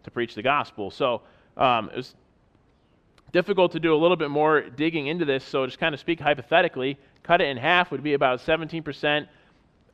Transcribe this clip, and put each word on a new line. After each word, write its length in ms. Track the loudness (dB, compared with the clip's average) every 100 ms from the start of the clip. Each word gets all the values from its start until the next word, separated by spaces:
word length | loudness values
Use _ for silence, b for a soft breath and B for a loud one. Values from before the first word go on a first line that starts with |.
to 80 | -12
preach 240 | -6 -6
the 80 | -4
gospel. 480 | 0 0 -2 -8 -10
So, 320 | -4 -2 -2 b b b 0
um, 320 | 2 2 -2
it 60 | -10
was 180 | -12 -16 _ _ _ _ _ _ _ _ _ _ _
difficult 400 | -2 0 2 2
to 80 | 2
do 140 | 2
a 20 | 4
little 200 | 4 2
bit 140 | 0
more 300 | 0 2 2
digging 440 | 0 -4 -2 -2 -4
into 180 | -4
this, 180 | -2 -2
so 220 | -2 -4 -4
just 120 | -2
kinda 180 | -4 -4
speak 240 | -6 -2
hypothetically. 800 | 0 -2 2 2 2 -2 -6 -6 b b
Cut 180 | 0 2
it 60 | 2
in 100 | -2
half 340 | 2 2 2
would 120 | -2
be 120 | -2
about 260 | 2 2 2
seventeen 420 | 0 -2 -2 -8
percent. 460 | -10 -4 -2 -2 -4 b b b b _ _